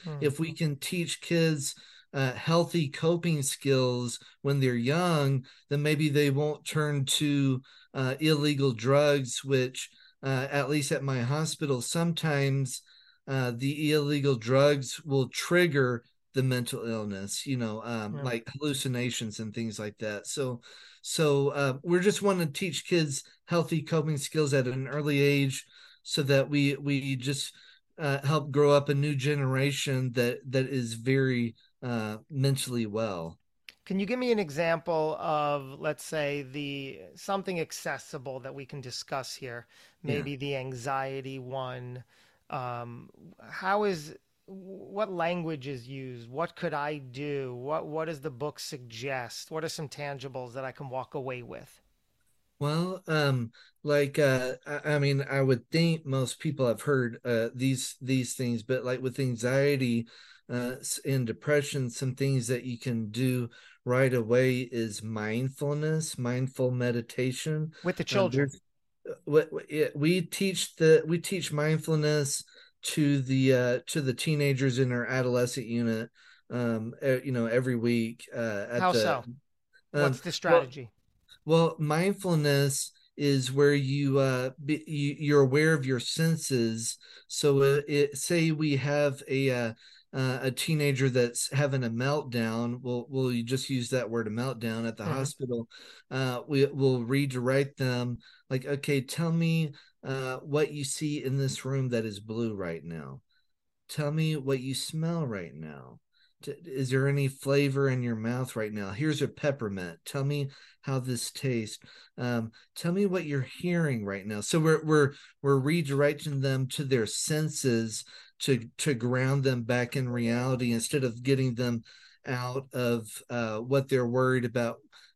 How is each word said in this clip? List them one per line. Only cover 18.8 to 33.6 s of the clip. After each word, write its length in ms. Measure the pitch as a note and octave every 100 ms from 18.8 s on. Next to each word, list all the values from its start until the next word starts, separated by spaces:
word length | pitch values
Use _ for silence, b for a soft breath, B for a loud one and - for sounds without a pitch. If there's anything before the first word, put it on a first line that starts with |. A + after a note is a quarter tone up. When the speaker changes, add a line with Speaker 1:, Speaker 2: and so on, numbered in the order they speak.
| C#3 B2 B2 - A2+ G#2
Speaker 2:
and 160 | A2
things 240 | G#2+ A2+ G#2+
like 200 | G#2+ -
that. 280 | G#2+ G#2 -
So, 360 | - C3 A#2+ B B B B
so, 460 | - - D3+ C#3+ C#3
uh, 300 | C3+ C#3 C3
we're 180 | E3+ F3+
just 220 | F#3+ -
wanting 240 | G3+ F#3 D#3+
to 60 |
teach 340 | - F#3+ C3+ -
kids 360 | F3 D#3 C3+ B B -
healthy 360 | E3+ D#3+ E3
coping 340 | D3+ E3 D#3 D3
skills 380 | - D#3 D3+
at 120 | C#3 B2+
an 220 | C3 C3
early 320 | D3 D3 C#3+
age 460 | C#3+ C#3+ C#3 C3+ - B B B
so 200 | - -
that 260 | C3+ C#3 C#3
we, 260 | C#3+ C#3 C#3
we 400 | C#3+ C#3 C#3 C3
just, 380 | B2+ C#3 - B B B _ -
uh, 260 | D3 C#3
help 260 | C#3 D#3 C#3+
grow 200 | C3+ C#3+
up 180 | C#3+ C#3
a 60 |
new 200 | C#3 D3
generation 1000 | C#3 C3+ D3 C3+ C3 C#3+ C#3 D3 C3 C3
that, 260 | A#2+ A#2+ B2 C3
that 160 | C3 C3
is 260 | C3+ A#2
very, 600 | A2+ A#2 C3+ C3 B2 A#2 b b _
uh, 360 | B2+ A#2 G#2+ G#2+ -
mentally 560 | C#3+ C3+ C3+ - A#2+ A2
well. 520 | G#2 A2 F2+ E2 - _ _